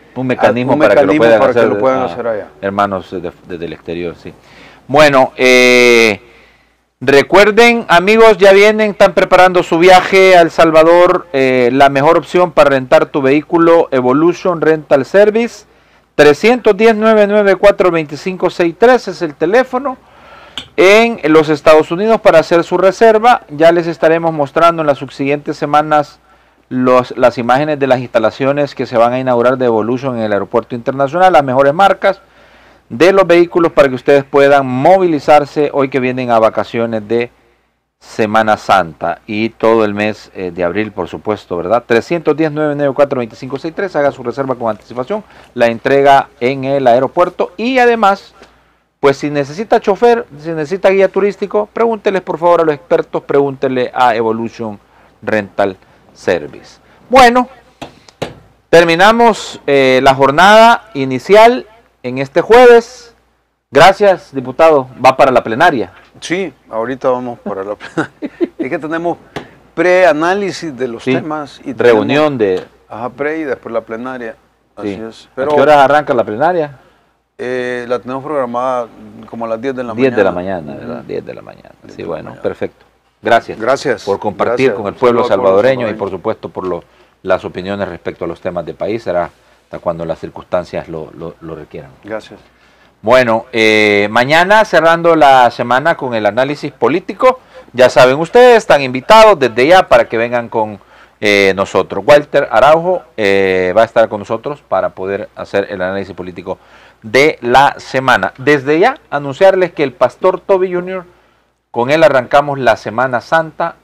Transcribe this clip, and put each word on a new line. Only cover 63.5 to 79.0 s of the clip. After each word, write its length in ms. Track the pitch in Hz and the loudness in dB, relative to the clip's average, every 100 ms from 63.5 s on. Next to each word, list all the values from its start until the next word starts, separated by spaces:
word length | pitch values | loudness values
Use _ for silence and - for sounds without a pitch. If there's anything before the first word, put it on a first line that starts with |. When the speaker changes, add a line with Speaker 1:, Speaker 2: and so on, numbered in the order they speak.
| _ _ | _ _
Speaker 1:
Gracias, 600 | 135 175 190 202 175 - | 0 2 2 0 0 -4
diputado. 540 | 135 127 127 165 151 127 117 | -12 -8 0 2 2 0 -2
Va 140 | 131 131 | 0 2
para 140 | 135 | 2
la 120 | 123 | 2
plenaria. 480 | 113 113 175 139 90 - _ _ | 0 0 0 0 -6 -12 _ _
Speaker 2:
Sí, 340 | - 170 180 131 _ | -10 -8 -8 -12 _
ahorita 400 | 113 117 131 135 | -8 -8 -4 -4
vamos 300 | 123 123 117 | -4 -6 -12
para 240 | - 98 | -12 -10
la 120 | 98 104 | -10 -12
plenaria. 360 | - - 151 _ 285 | -12 -8 -8 _ -14
<laughs> 260 | - 349 - | -8 -8 -6
Es 120 | 320 | -8
que 100 | 160 | -8
tenemos 380 | 151 165 170 160 _ - - _ _ | -8 -8 -8 -8 _ -20 -20 _ _
preanálisis 1000 | - 170 180 180 151 170 196 202 143 165 123 | -4 0 2 2 2 0 -2 -4 -8 -12 -10
de 120 | 127 | -10
los 160 | 113 | -8
Speaker 1:
Sí, 100 | 127 | -4
Speaker 2:
temas 460 | 127 156 151 143 - | -4 -4 -10 -12 -16
y 100 | - | -12
Speaker 1:
reunión 640 | 113 120 113 104 139 151 135 | -2 2 2 2 0 0 0
Speaker 2:
tenemos 240 | 104 92 | -2 -2
Speaker 1:
de 60 | - _ _ | -6 _ _
Speaker 2:
Ajá, 220 | 110 123 | -14 -12
pre 300 | 120 143 160 | -8 -8 -8
y 40 | |
después 300 | 151 120 120 | -8 -10 -8
la 80 | 117 | -10
plenaria. 540 | 110 113 123 127 117 110 _ _ _ - | -8 -12 -12 -12 -14 -16 _ _ _ -14
Así 200 | 104 98 | -12 -10
Speaker 1:
Sí. 60 | |
Speaker 2:
es. 240 | 110 113 _ | -14 -18 _
Speaker 1:
¿A 100 | - | -10
Speaker 2:
Pero 200 | 139 147 | -4 0
Speaker 1:
qué 60 | |
horas 160 | 139 147 | 4 4
arranca 360 | 135 147 147 | 4 2 0
la 100 | 131 | -2
plenaria? 560 | 104 107 156 180 147 131 _ _ _ _ _ - | -4 -2 -2 -2 -6 -10 _ _ _ _ _ -14
Speaker 2:
Eh, 480 | 120 127 123 123 120 | -10 -8 -8 -8 -6
la 100 | 120 | -8
tenemos 240 | 113 131 | -8 -12
programada 640 | 139 151 123 120 127 127 117 - | -8 -6 -6 -4 -4 -6 -8 -14